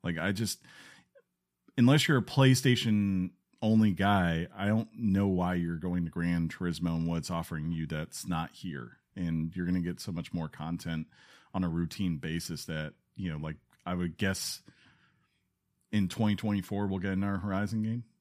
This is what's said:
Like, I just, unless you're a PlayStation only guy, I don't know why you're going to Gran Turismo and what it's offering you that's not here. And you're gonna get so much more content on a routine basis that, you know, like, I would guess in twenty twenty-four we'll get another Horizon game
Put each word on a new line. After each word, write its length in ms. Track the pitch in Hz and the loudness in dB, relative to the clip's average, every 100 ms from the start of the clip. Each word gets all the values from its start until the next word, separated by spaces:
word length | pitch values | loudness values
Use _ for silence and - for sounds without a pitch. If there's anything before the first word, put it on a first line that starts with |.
Like, 160 | 87 82 | -4 -2
I 140 | 87 | -2
just, 280 | 101 110 - - - - - _ - _ _ _ _ _ - | 0 -4 -6 -12 -20 -20 -20 _ -20 _ _ _ _ _ 4
unless 320 | 120 147 - | 6 6 6
you're 100 | 143 | 2
a 40 | |
PlayStation 1080 | - - 135 127 135 120 117 104 101 95 92 _ _ _ | 2 6 6 8 4 4 4 2 2 0 -2 _ _ _
only 300 | 110 110 107 | 4 6 6
guy, 560 | 85 98 101 87 82 85 - | 4 4 6 4 2 -2 -2
I 100 | 101 | 0
don't 220 | 110 113 | 0 -2
know 320 | - 113 98 101 | -4 0 2 2
why 260 | 92 90 | 2 0
you're 220 | 90 85 85 | 0 -2 -2
going 280 | 90 90 | -2 -2
to 60 | 85 | -2
Gran 380 | 87 85 85 82 | -2 0 0 0
Turismo 480 | - 90 80 85 82 | -2 -4 -2 -2 0
and 100 | 82 | -2
what 120 | 85 | -2
it's 120 | 76 | -4
offering 420 | 85 82 82 78 | -6 -6 -6 -4
you 140 | 82 78 | -4 -4
that's 400 | 78 78 - - | -6 -6 -10 -4
not 240 | 82 82 | -4 -4
here. 460 | - 92 71 60 - _ - | -8 -10 -10 -12 -18 _ -6
And 380 | 87 82 82 | -2 -2 -4
you're 120 | 90 87 | -4 -2
gonna 140 | 90 | 0
get 200 | 87 87 | -2 -6
so 120 | - | -8
much 220 | 87 - | -8 -6
more 140 | 87 80 | -6 -6
content 580 | - 80 85 85 80 78 _ - - _ | -8 -8 -6 -4 -6 -6 _ -20 -20 _
on 80 | 95 | -4
a 60 | 90 | -2
routine 480 | 82 85 - 95 78 | 0 -4 -2 -2 -2
basis 480 | 80 82 - 80 | -4 -4 -6 -10
that, 300 | - 78 76 - _ - | -6 -6 -6 -10 _ -8
you 140 | 92 | -6
know, 80 | 78 | -6
like, 180 | 78 78 _ _ - | -8 -10 _ _ -4
I 80 | |
would 220 | 90 87 80 | -2 -2 0
guess 420 | 98 95 - - - _ _ _ _ _ _ _ _ _ _ _ _ | -2 -2 -6 -10 -16 _ _ _ _ _ _ _ _ _ _ _ _
in 160 | 107 92 | -2 -2
twenty 260 | - 107 | 0 0
twenty-four 520 | 101 107 101 90 101 101 | 0 0 -2 -2 -4 -2
we'll 120 | 95 | -2
get 140 | 98 | -2
another 240 | 95 101 98 | -2 -2 -2
Horizon 460 | 98 98 104 113 | -2 -2 -2 -2
game 220 | 110 117 117 _ | -2 -4 -8 _